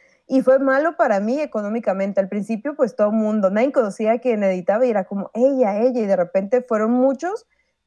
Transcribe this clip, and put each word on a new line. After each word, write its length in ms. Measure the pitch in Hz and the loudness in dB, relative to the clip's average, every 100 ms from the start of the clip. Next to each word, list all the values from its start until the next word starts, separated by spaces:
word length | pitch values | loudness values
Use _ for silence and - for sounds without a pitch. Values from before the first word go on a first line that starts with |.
| _ _ - | _ _ -2
y 160 | 262 | 2
fue 160 | 262 269 | 4 4
malo 380 | 269 269 320 330 | 4 2 2 0
para 240 | 294 202 | 2 2
mí 200 | 208 277 | 0 -2
económicamente. 800 | 302 220 208 226 214 190 196 196 | -4 -4 -4 -4 -2 -2 -4 -6
Al 80 | 190 | -8
principio, 460 | 202 202 220 285 302 | -8 -6 -6 -6 -2
pues, 200 | 254 - | -2 0
todo 140 | 208 | 0
mundo, 380 | 220 214 214 190 | 2 0 0 0
nadie 220 | 208 262 | 2 2
conocía 400 | 285 214 196 220 | 2 -2 -2 -2
a 60 | 233 | 0
quien 240 | 254 214 | 0 0
editaba 440 | 196 185 175 208 254 | 0 0 0 0 0
y 40 | |
era 140 | 208 | 0
como, 260 | 190 196 185 | -2 -6 -6
"Ella, 460 | 233 254 262 220 202 | 0 2 2 0 2
ella", 200 | 247 247 | 0 0
y 60 | 208 | 0
de 100 | 185 | 0
repente 460 | 175 190 196 247 | 0 -2 0 -2
fueron 280 | 247 214 220 | 0 -2 0
muchos, 540 | 247 262 269 339 427 - _ _ _ | 2 2 0 -4 -8 -12 _ _ _